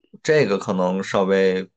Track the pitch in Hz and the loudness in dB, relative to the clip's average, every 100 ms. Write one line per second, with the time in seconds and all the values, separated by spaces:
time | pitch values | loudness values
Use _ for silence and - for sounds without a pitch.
0 | _ - - 151 110 98 110 92 90 95 | _ -8 0 2 2 0 -2 -2 -2 -2
1 | 95 104 95 98 95 92 92 | -2 -2 2 2 2 0 -6